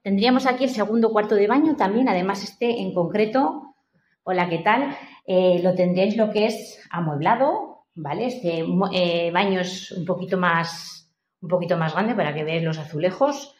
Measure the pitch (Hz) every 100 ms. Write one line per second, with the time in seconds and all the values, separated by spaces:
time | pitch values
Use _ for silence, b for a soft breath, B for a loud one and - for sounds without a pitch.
0 | 202 196 233 254 262 254 262 214 202 226
1 | 226 214 208 208 202 254 320 294 190 214
2 | 262 185 185 202 - - 240 226 190 180
3 | 170 202 214 262 302 320 - _ _ _
4 | _ _ - 180 175 165 170 233 285 B
5 | B B - 185 185 175 185 180 180 180
6 | 196 226 214 208 220 - - - - 170
7 | 165 147 165 233 277 427 339 - _ -
8 | 143 165 247 - 175 165 165 180 185 180
9 | 175 170 170 175 202 185 180 - - 190
10 | 165 175 185 185 180 170 165 - - -
11 | _ _ _ _ 170 170 170 170 160 156
12 | 214 240 151 147 156 165 165 160 147 147
13 | 180 190 277 285 - b